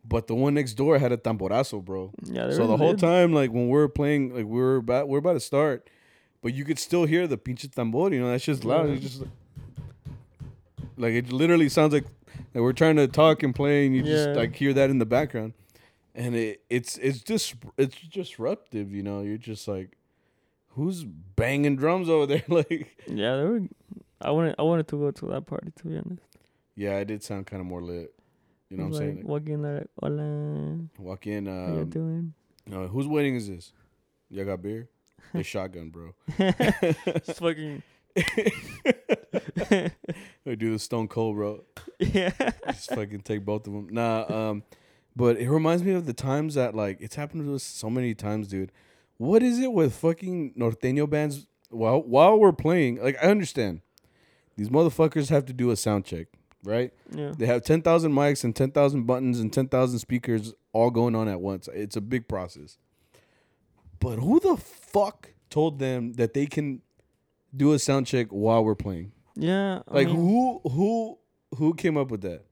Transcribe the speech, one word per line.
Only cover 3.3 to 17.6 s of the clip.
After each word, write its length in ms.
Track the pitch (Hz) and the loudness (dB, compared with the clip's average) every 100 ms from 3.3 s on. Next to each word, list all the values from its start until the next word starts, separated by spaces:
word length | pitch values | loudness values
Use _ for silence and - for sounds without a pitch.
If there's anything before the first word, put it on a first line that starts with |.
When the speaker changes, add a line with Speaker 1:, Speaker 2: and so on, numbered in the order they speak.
Speaker 1:
like, 180 | 156 131 | 4 2
when 120 | 117 120 | 0 2
we 60 | 143 | 4
were 100 | 147 | 4
playing, 460 | 147 143 147 131 | 2 0 2 0
like, 140 | 123 107 | -4 -4
we 100 | 120 | 0
were 180 | 131 131 | 2 2
about, 300 | 117 123 143 | 2 0 2
we're 120 | 139 | 0
about 140 | 170 | 2
to 60 | 165 | 0
start, 520 | - 139 151 127 _ _ _ _ _ _ | 0 2 2 0 _ _ _ _ _ _
but 140 | 120 131 | -6 -6
you 100 | 143 | -4
could 140 | 147 | -4
still 260 | - 175 160 | 0 2 4
hear 220 | 165 175 | 2 2
the 100 | 117 | -2
pinche 300 | - 120 135 | -4 -10 -8
tambor. 420 | - 113 120 190 | -4 -2 0 0
You 80 | 139 | 0
know, 100 | 123 | 0
that 100 | 123 | 0
shit's 220 | - 135 | -2 -2
loud. 240 | 113 151 151 | 0 2 2
Speaker 2:
Yeah. 60 | 135 | -2
Speaker 1:
It's 80 | |
just 160 | 135 131 | -6 -10
like, 80 | - - _ - - - - - - - - _ - - _ - - - | -14 -16 _ -20 -16 -16 -16 -18 -18 -18 -20 _ -18 -18 _ -16 -16 -4
like, 160 | 117 | 0
it 180 | 117 123 | 0 -2
literally 380 | 127 165 170 147 | 0 4 6 6
sounds 240 | 170 151 | 4 4
like, 120 | 147 - - _ - - | 4 -2 -18 _ -18 -8
like 100 | 120 | 0
we're 100 | 120 | 0
trying 220 | 127 160 151 | 4 6 6
to 120 | 135 | 4
talk 360 | 147 156 147 | 6 6 6
and 100 | 143 | 0
play, 320 | 120 143 147 139 | 0 2 4 4
and 100 | 131 | 2
you 60 | |
just, 280 | 127 151 147 | 2 2 2
Speaker 2:
Yeah. 40 | 143 | 2
Speaker 1:
like, 200 | 113 - | 0 0
hear 180 | 139 | 2
that 160 | 135 135 | 4 4
in 80 | 135 | 4
the 80 | 113 | 2
background, 480 | 120 151 120 110 - _ _ _ _ _ - | 2 0 -4 -8 -12 _ _ _ _ _ -8
and 200 | 120 117 | -4 -2
it, 260 | 110 98 _ | -2 -6 _
it's, 280 | 123 117 - | -4 -4 -4
it's 240 | 131 131 | -4 -4
just, 320 | - 220 - 117 | -4 -4 -4 -10